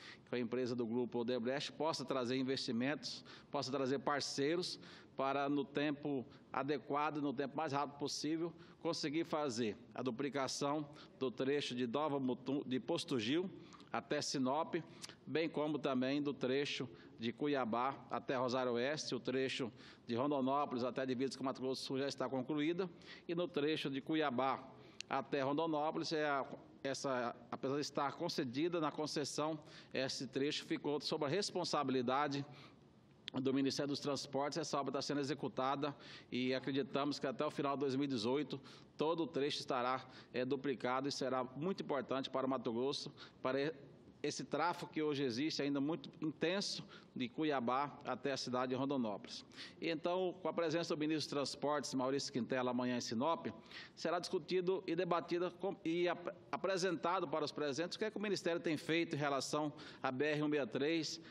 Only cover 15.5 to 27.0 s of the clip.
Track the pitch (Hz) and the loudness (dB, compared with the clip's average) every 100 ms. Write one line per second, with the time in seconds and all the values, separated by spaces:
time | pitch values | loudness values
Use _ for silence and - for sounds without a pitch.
15.5 | 143 151 147 143 127 127 147 143 131 127 | 0 0 0 2 2 2 2 0 0 0
16.5 | 135 143 - 127 - - - 113 113 147 | 2 0 -2 -6 -10 -18 -6 -4 0 0
17.5 | 139 117 117 131 - - 120 - 131 127 | 2 2 2 0 -2 -4 -4 0 2 2
18.5 | 131 127 120 131 151 - 123 127 131 131 | 2 2 2 0 0 -2 -4 0 0 0
19.5 | - 123 - - - - 117 143 143 131 | 0 -4 -6 -16 -12 -2 0 2 4 4
20.5 | 139 147 127 123 123 131 123 135 - 131 | 4 2 0 0 0 0 2 0 0 -2
21.5 | 123 131 127 - 131 139 - 127 131 127 | 0 -2 -2 -2 -2 0 0 0 0 0
22.5 | 151 151 175 180 - - - - 170 175 | 2 2 2 -2 -6 -16 -10 -4 -2 0
23.5 | 151 147 156 151 135 143 156 147 123 135 | 2 2 2 0 -2 0 2 4 4 4
24.5 | 120 - - - - - 135 - 143 135 | 2 -4 -16 -16 -14 -2 -2 2 2 2
25.5 | 147 165 151 156 170 151 156 151 139 123 | 2 2 2 2 0 0 0 2 2 0
26.5 | - - - 135 131 | -8 -14 -6 -4 0